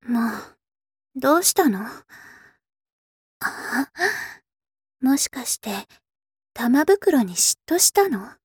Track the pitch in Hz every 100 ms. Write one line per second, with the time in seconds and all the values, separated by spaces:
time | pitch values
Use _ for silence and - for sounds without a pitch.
0 | - 240 226 214 - _ _ _ _ _
1 | _ 269 254 311 381 - 330 190 220 262
2 | _ - - - - _ _ _ _ _
3 | _ _ _ _ - - - 233 277 -
4 | 381 440 - - _ _ _ _ _ _
5 | 254 277 - - 240 - - 196 - _
6 | _ _ _ _ _ - 240 262 302 392
7 | - 311 202 180 - - - 339 - -
8 | 392 233 208 -